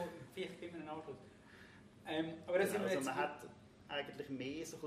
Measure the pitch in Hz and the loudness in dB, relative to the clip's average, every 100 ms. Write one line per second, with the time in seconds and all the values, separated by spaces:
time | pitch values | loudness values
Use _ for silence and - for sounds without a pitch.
0 | 175 - - 185 175 - 170 165 151 156 | 0 -4 -10 -6 -6 -6 -8 -8 -6 -6
1 | 147 131 - - - - - - - - | -6 -10 -12 -18 -18 -18 -18 -18 -18 -12
2 | - 160 165 - - 185 196 202 190 139 | -2 2 2 0 4 6 8 6 4 4
3 | 131 - 147 - - - - - - 147 | 4 4 2 0 -10 -14 -18 -16 -4 -2
4 | 135 - 139 131 131 156 160 147 | -2 -4 -4 -2 -2 -2 -4 -4